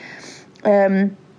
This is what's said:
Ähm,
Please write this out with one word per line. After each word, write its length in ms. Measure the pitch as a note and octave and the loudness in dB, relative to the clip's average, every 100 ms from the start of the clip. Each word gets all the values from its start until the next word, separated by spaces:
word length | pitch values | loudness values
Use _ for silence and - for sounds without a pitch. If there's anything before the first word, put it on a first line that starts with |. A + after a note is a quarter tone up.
| - - - - - - | -8 -20 -20 -20 -20 -6
Ähm, 520 | G#3+ G3+ G3 F#3+ G3 G3 - | 0 2 2 2 -2 -4 -20